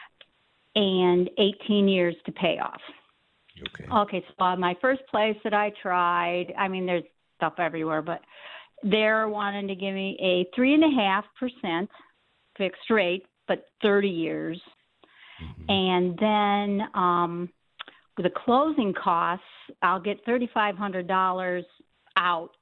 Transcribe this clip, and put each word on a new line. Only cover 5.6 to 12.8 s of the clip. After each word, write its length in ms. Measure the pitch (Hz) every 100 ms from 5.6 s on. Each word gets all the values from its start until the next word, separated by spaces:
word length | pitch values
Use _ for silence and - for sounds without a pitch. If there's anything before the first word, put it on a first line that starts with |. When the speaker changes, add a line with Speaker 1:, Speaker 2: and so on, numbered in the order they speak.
| 208 208
Speaker 1:
tried, 720 | 196 180 175 175 175 180 175 -
I 100 | 190
mean, 160 | 185
there's 200 | 185 175 - _ _ -
stuff 180 | 160 -
everywhere, 460 | 165 165 160 156
but 180 | 160 165 _ - - - - -
they're 460 | 208 214 214 220 220
wanting 400 | 208 202 202 196
to 60 |
give 200 | 190 196
me 240 | 190 196 -
a 340 | 185 180 180
three 200 | - 254
and 100 | 302
a 60 | 320
half 340 | 262 196 196 208 -
percent 500 | 254 - 190 165 202 - - _ _ _ _ -
fixed 320 | 190 -